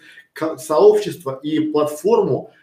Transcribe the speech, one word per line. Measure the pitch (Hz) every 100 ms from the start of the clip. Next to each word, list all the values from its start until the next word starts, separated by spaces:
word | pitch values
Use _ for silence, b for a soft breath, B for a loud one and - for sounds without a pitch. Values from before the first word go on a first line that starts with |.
| B B B
ко-, | - 160 -
сообщество | - 156 208 208 180 - 135 135
и | 151 151 151
платформу | 147 147 - 190 220 175 120 - B